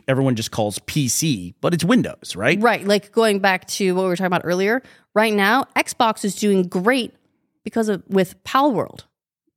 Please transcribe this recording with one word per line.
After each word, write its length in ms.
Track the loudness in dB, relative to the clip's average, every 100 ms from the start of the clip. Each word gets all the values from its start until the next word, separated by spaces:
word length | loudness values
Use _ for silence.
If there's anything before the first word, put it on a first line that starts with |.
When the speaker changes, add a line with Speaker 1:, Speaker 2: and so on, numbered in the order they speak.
| -2
Speaker 1:
everyone 280 | 0 0 0
just 160 | -4
calls 280 | -2 -2 -4
P 280 | -6 -2 -2
C, 480 | -2 -2 -2 -6 -6
but 120 | -2
it's 100 | 0
Windows, 520 | 2 2 0 -6 -14 -4
right? 240 | -2 2
Speaker 2:
Right. 260 | 2 0 0
Like, 260 | 0 0
going 280 | 0 2 2
back 280 | 0 0 -4
to 240 | -4 0
what 80 | 0
we 40 | 0
were 80 | 0
talking 100 | 0
about 140 | -2
earlier, 380 | 0 0 0 -2 -4 -18 _ 0
right 180 | 2
now, 320 | 2 2 2 0 -2
Xbox 500 | -4 0 0 0 -4
is 100 | -2
doing 280 | 2 2
great 500 | 2 0 0 0 -2 -10 _ _ _ _
because 240 | -6 -4 -2
of, 160 | -2 0
with 360 | 0 0 -4
Palworld. 640 | -4 0 2 0 -4 -10 -20 _ _ _ _